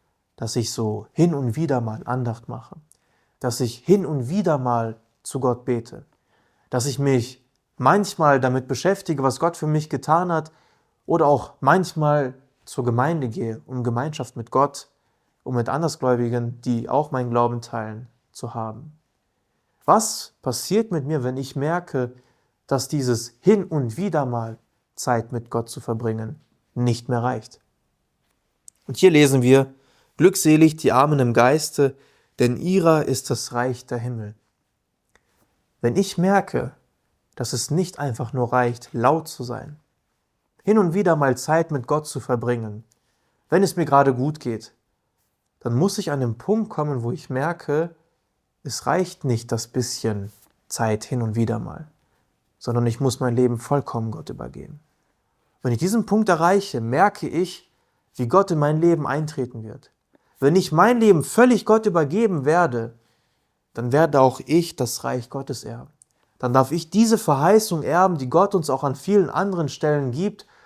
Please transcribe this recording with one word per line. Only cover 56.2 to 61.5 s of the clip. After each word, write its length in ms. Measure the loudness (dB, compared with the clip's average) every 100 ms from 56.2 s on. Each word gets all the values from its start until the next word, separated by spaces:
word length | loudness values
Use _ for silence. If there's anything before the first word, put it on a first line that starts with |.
| 2
erreiche, 540 | 2 4 2 0 -6
merke 440 | -2 2 2 0 -6
ich, 440 | -4 -4 -6 _ _ _ _ _ -6
wie 120 | 2
Gott 220 | 2 4
in 80 | 2
mein 240 | 2 2
Leben 240 | 2 2 0
eintreten 560 | -4 -4 -6 -8 -8
wird. 280 | -14 -16 _ _ _ _ _ 0
Wenn 140 | 2 4
ich 160 | 2
mein 280 | 4 4 6
Leben 220 | 6 6
völlig 440 | 4 4 4